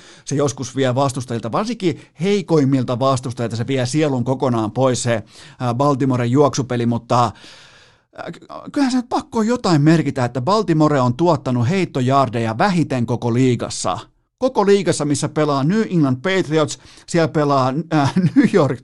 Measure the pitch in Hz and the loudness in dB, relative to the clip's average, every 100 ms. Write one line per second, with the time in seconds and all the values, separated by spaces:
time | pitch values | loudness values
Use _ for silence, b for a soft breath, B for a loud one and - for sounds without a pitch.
0 | B B - 139 143 127 131 135 127 123 | B B -8 -2 -2 -4 -8 -2 -2 0
1 | 139 135 123 117 110 147 220 233 175 127 | -2 -2 -8 -8 -4 -4 -4 -2 -4 -4
2 | B - 190 208 165 156 135 135 120 117 | B -6 -2 -2 2 2 4 2 0 0
3 | 135 127 120 117 113 113 120 131 123 151 | 0 0 -4 -6 -6 -4 -4 -2 0 0
4 | 156 127 117 131 139 117 107 127 131 117 | 0 0 -2 -2 0 0 -2 0 0 0
5 | 120 113 - - - - 123 120 143 131 | -2 -4 -4 -20 -20 -8 -4 0 0 2
6 | 135 123 120 139 139 139 120 123 117 117 | 0 0 2 4 4 2 -4 -2 0 -2
7 | - 123 117 B B B B B B B | 0 2 2 B B B B B B B
8 | B - - - - 71 - 294 262 254 | B -16 -14 -14 -16 -16 -8 -2 0 -2
9 | 233 285 - 233 214 247 196 151 151 160 | -2 -6 -4 -2 0 0 2 4 6 4
10 | 139 131 123 131 131 220 170 156 151 143 | 2 -2 -4 -2 0 0 2 2 4 4
11 | 123 127 175 143 135 123 117 190 175 - | 0 2 2 2 0 -2 0 0 -2 -2
12 | 127 139 131 117 113 113 202 185 156 131 | 0 2 0 -2 -4 0 0 2 0 -2
13 | 117 117 120 117 131 117 113 - 101 92 | -2 -2 -2 2 2 2 -4 -6 -6 -6
14 | - _ _ - 262 214 196 202 175 156 | -10 _ _ -4 -2 0 4 4 2 -2
15 | 147 143 143 160 147 139 143 214 214 175 | -2 -2 -2 -2 0 0 0 0 0 0
16 | 139 127 185 190 139 156 143 - B B | 0 0 -2 -2 0 0 0 -4 B B
17 | B - 123 160 143 139 131 139 151 156 | B 0 0 0 2 2 0 -2 -2 0
18 | 135 - 180 269 240 190 - 127 | 0 2 2 2 2 4 2 -2